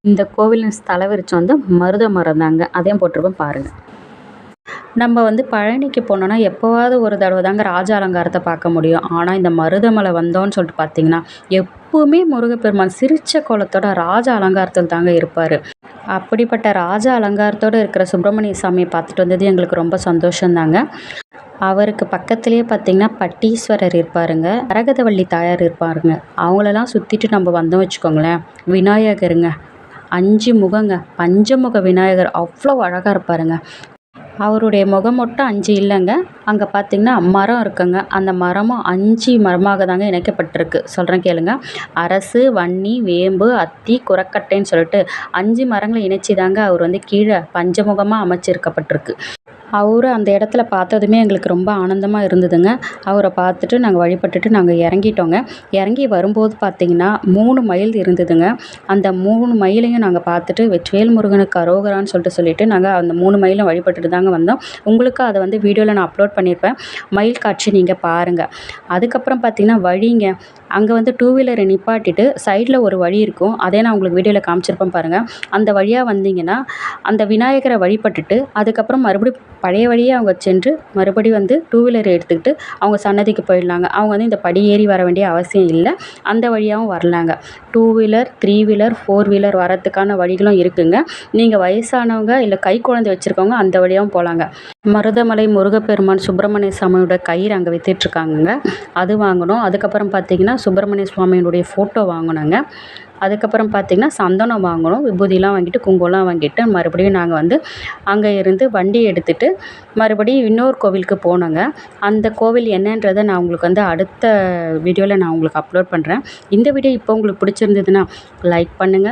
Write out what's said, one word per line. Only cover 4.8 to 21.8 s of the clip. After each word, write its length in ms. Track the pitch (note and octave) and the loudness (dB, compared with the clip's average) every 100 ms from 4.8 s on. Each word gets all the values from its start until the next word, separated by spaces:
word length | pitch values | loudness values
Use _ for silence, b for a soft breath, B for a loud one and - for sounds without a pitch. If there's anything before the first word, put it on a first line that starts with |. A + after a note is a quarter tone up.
| - A3+ | -8 -2
நம்ம 280 | A#3+ A#3 | 2 2
வந்து 200 | A3+ A3 | 2 0
பழனிக்கு 580 | C4 A3 G#3 B3 C#4 B3+ | -2 -2 0 -2 -2 -4
போனோம்னா 360 | - G3 F#3+ A3 | -2 -2 0 0
எப்போவாவது 560 | G3+ - A3+ A#3 A#3+ B3+ | 0 0 0 2 2 0
ஒரு 160 | A3 G3+ | 0 0
தடவை 240 | F#3+ F#3 | 0 0
தாங்க 200 | F#3 G#3 | 0 -2
ராஜ 260 | G3+ F3+ F#3+ G#3 | 0 -2 0 -2
அலங்காரத்தை 460 | F#3+ F3 E3+ F3+ | 0 -2 -2 -4
பார்க்க 260 | F3 E3 E3+ | -4 -4 -2
முடியும். 340 | E3+ D#3 E3 - | 0 2 0 0
ஆனா 220 | E3+ F3 | -4 -2
இந்த 160 | F#3+ F3+ | 0 0
மருதமலை 640 | E3 D#3+ F#3+ A#3 A3 F#3+ | 0 0 2 2 2 0
வந்தோம்னு 440 | E3+ E3+ F#3 G3+ G3 | -2 0 0 -2 -2
சொல்லிட்டு 240 | E3 - | -4 -4
பாத்தீங்கன்னா, 400 | D#3 E3 D#3+ E3 E3 B - | -4 0 2 0 -4 B -2
எப்பவுமே 720 | F#3+ F#3 - - D#4 D4 E4 F4 | -2 -2 -12 -2 2 4 4 2
முருகப்பெருமான் 720 | B3+ A#3 A#3 A3+ G3+ F#3 F#3 | 0 -2 -2 -2 0 -2 0
சிரிச்ச 460 | C4 D#4 - D#4 | 0 0 0 -4
கோலத்தோட 460 | D4+ G#3+ F#3+ F#3+ G3+ | -2 -4 -2 -2 -2
ராஜ 340 | F3+ E3+ G#3 A#3+ | -2 0 0 0
அலங்காரத்தில் 580 | A3+ F#3+ F#3+ F#3 F#3 F3 | 0 2 0 0 -2 0
தாங்க 200 | E3+ F3 | 0 2
இருப்பாரு. 460 | E3+ E3 - D#3+ D3+ B - - - - | 2 0 -2 -2 -2 B -20 -20 -18 -8
அப்படிப்பட்ட 600 | F#3+ F#3 A3+ A#3 A3+ A3 | -8 -2 0 0 0 0
ராஜ 340 | G3 F3 G3+ B3 | 0 -2 0 0
அலங்காரத்தோட 640 | A#3+ G#3 G3+ G#3 G#3 A3 A3+ | 0 0 0 -2 0 0 0
இருக்கிற 280 | G#3 F#3+ F#3 | 0 0 0
சுப்பிரமணிய 480 | F#3 G3 G#3+ G#3 | 0 0 0 -4
சாமியை 340 | F#3+ F#3+ F3+ F3 | -4 -2 0 0
பார்த்துட்டு 360 | E3+ E3+ - | -2 -4 -2
வந்தது 220 | F3+ F#3 G3 | 0 2 2
எங்களுக்கு 300 | F#3 F3 F3 | 2 0 -2
ரொம்ப 220 | E3+ F3+ | -2 -2
சந்தோஷம் 600 | F3+ E3+ F3 F3 F3+ F3 | 0 0 0 0 0 2
தாங்க. 200 | D#3+ F3+ - B B B - - - - | 2 2 0 B B B -18 -20 -20 -6
அவருக்கு 460 | F#3+ F#3+ | -2 0